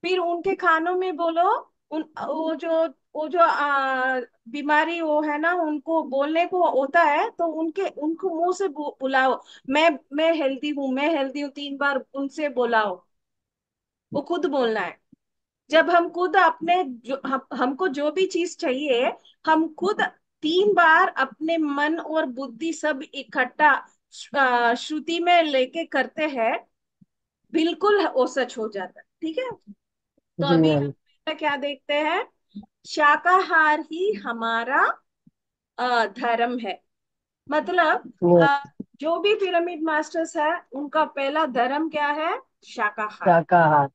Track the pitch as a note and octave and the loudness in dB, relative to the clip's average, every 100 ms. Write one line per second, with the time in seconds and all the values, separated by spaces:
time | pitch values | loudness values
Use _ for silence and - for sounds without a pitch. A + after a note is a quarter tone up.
0 | F4 F#4 F4 F4 F4+ F#4+ F4+ D#4+ E4+ F#4 | -2 -2 -2 -2 -2 0 2 2 0 -2
1 | F#4 D#4+ E4+ E4 F4+ B4 - _ _ D#4 | -4 -2 -2 0 0 0 -4 _ _ -10
2 | D#4 - G3+ D#4 D#4+ D#4 E4 D#4+ E4 - | -10 -10 -8 -4 -4 -6 -2 -2 -2 -6
3 | _ D4 D#4 E4+ E4 - C#4+ C#4 C4+ C4 | _ -10 -4 2 2 2 0 0 0 -2
4 | B3+ B3+ - _ - C4 C#4+ D4+ D#4+ E4+ | -2 -4 -6 _ -12 -8 0 2 2 -2
5 | D#4+ D4+ D4+ D4 D#4+ F4+ D#4 D4+ D#4 E4 | 0 0 0 -2 -2 0 -2 -4 -2 -2
6 | D4+ C4+ C#4+ D#4+ F4 F#4 E4 C4 C4+ E4+ | -2 -2 0 0 0 2 2 2 2 2
7 | D#4+ D4 A4 - E4+ D#4 E4 D#4+ F#4+ - | 4 2 -2 -2 -4 -2 -6 -4 -6 -4
8 | D4+ E4 F#4 D#4+ F4 F4+ G4 C#4+ D4 - | -6 -4 -6 -2 -2 -2 -4 -6 -10 -6
9 | C4 C4 C4 B3+ - - - C#4+ D#4+ C#4 | -2 2 2 0 -8 -20 -4 2 2 2
10 | _ C#4+ D#4+ E4 C4+ C4+ D4 C#4+ C4+ B3+ | _ -2 0 2 -2 -2 -6 -4 -4 -2
11 | D4 D#4+ C4+ C#4+ C#4+ C#4+ C#4+ C#4 C#4+ C4+ | 0 0 -2 -6 -8 -10 -12 -4 -2 -2
12 | A#3 C#4 C#4 D4 D4+ B3 A#3+ A3+ G#3+ F3+ | -6 -8 -8 -4 -4 -2 0 0 0 -6
13 | _ _ _ _ _ _ _ _ _ _ | _ _ _ _ _ _ _ _ _ _
14 | _ C#4+ C#4+ F4 D4 C#4 A#3+ A3 F3 - | _ -8 -4 -4 -2 0 0 -2 -6 -10
15 | _ _ _ _ _ _ _ D#4 D#4+ F4 | _ _ _ _ _ _ _ 2 6 4
16 | F4 E4+ F4+ F#4+ E4+ - D#4+ F4+ D4 A#3+ | 2 -2 2 4 4 2 0 0 0 -8
17 | A3+ C4+ C4 C4+ - B3 B3+ C4+ F#4 C4+ | -8 -8 -4 -6 -6 -4 -2 0 -2 -2
18 | D4 D4+ F#4+ F4 F4 - E4 B3+ D4+ A#3+ | -4 0 -2 -2 -6 -4 -4 -4 0 0
19 | C#4 F4 - _ - D#4+ D#4+ - F4+ G#4+ | 0 -4 -18 _ 0 2 0 -2 -4 -2
20 | - _ _ _ D4+ F4 G#4 F#4 E4 D#4+ | -4 _ _ _ -2 2 4 4 6 6
21 | F#4 - C4 - D#4+ E4 D4+ C#4 D4 E4 | 4 0 -4 -4 -4 -2 -2 -2 -2 -2
22 | D#4+ D#4+ D4+ A#3+ C4+ A3+ E4 D#4 D4+ C#4+ | -4 -4 -4 -6 -10 -8 -8 -4 -4 -4
23 | D4+ C#4 C4 D4+ B3+ - D4+ C4+ - _ | -8 -14 -8 -4 -4 2 4 4 -2 _
24 | _ - - C#4+ C4 A#3+ A#3+ B3 - D4+ | _ -20 -8 0 2 4 2 0 -4 -8
25 | C4 E4+ E4+ F4 D#4 C4 B3+ E4 E4 D4 | -4 -2 4 4 4 0 0 -4 -4 -2
26 | A#3+ - D#4 C4+ A3+ E4 _ _ _ _ | -2 -2 -4 0 -2 -2 _ _ _ _
27 | _ _ _ _ _ - D#4+ D#4 G4+ G#4 | _ _ _ _ _ -2 0 0 2 2
28 | D#4+ C4 B3+ C#4 B3 - A3 G3 F#3 - | 2 0 0 0 -4 -4 -8 -8 -10 -14
29 | _ _ D#4+ D#4+ B4+ G#4+ - G3+ _ _ | _ _ -8 -6 -8 -10 -18 -20 _ _
30 | _ _ _ - F#3 E3+ D#3+ D3+ C#3+ - | _ _ _ -6 2 4 4 2 -2 -8
31 | _ _ - D#4 D#4 C#4+ C#4+ C#4 - D4 | _ _ -10 -4 -2 -2 -6 -8 -4 -2
32 | D4+ F4+ B4 _ _ G#3 - _ - - | 0 -2 -6 _ _ -20 -20 _ -12 2
33 | D4 D4 E4+ F#4 F4 E4+ D#4 D4+ D4+ D#4+ | 4 4 4 4 4 4 4 2 0 -2
34 | G4 G4 C#4+ A#3 A3+ A3+ A#3 C#4+ G#4+ - | -2 -2 -6 -6 -2 -2 0 2 2 -2
35 | _ _ _ _ _ _ _ - B3 A#3+ | _ _ _ _ _ _ _ -4 0 2
36 | G#3 G3 B3+ A#3 A#3+ B3 A3 F3 _ _ | 0 -2 -2 0 0 -2 -8 -10 _ _
37 | _ _ _ _ - D4 D4+ F4+ D#4+ E4 | _ _ _ _ -4 -4 0 2 2 2
38 | - - F3 F3 E3 C#4+ - _ - _ | -2 -2 6 8 6 4 -4 _ -20 _
39 | D4+ E4+ G4 G#4+ F#4+ F4 E4+ D#4+ D#4+ D4+ | -4 0 0 0 2 0 -2 -4 -2 -2
40 | D#4 E4+ D#4+ E4+ B3 A#3 _ C4 C#4+ D#4 | -2 -4 -4 -2 -2 -2 _ -12 -4 -2
41 | D4+ D4+ C#4 D4+ D#4 B3 B3 C#4+ D#4+ D4+ | -2 -2 -2 -2 -2 0 0 0 -2 -2
42 | D4 D4 D#4+ A#4 _ _ - B3+ G#3 G#3 | -2 -2 -4 -4 _ _ -18 -4 -4 -2
43 | G3 - F3+ E3+ D#3+ F3 D#3+ D3+ C#3 | -8 -2 4 4 6 4 6 4 2